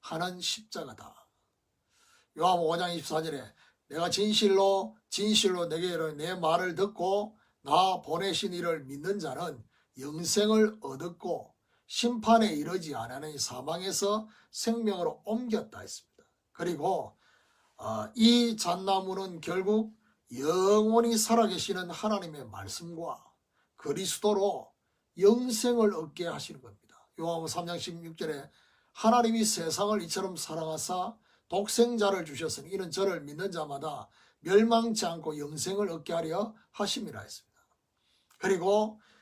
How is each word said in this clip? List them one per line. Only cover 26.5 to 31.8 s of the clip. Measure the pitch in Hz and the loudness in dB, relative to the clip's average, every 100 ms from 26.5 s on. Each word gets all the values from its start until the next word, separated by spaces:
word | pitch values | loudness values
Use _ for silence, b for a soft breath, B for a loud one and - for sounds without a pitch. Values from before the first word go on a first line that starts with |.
| - | -16
겁니다. | - - _ _ _ - | -20 -20 _ _ _ -6
요한복음 | 165 165 160 | -4 -2 -4
삼 | 175 170 | -4 -4
장 | 170 | -6
십육 | - 165 165 160 | -8 -10 -12 -8
절에 | 160 143 151 b b b b | -6 -6 -10 b b b b
"하나님이 | - 226 240 233 226 208 | 0 4 6 6 4 2
세상을 | 170 165 170 208 214 | 0 -2 0 0 0
이처럼 | 165 190 190 165 | -2 -4 -4 -6
사랑하사 | - 160 160 156 - 180 202 - b b _ | -8 -6 -4 -4 -4 -4 -4 -10 b b _
독생자를 | 180 208 - | -2 0 4